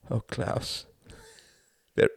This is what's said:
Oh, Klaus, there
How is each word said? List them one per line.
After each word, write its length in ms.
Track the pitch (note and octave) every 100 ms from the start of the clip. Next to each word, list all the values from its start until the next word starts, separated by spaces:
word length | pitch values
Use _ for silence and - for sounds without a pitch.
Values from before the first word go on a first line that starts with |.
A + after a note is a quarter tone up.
| -
Oh, 120 | A#2+
Klaus, 640 | - - F#2 - - - - - - - - - - - _ _ _
there 140 | - A2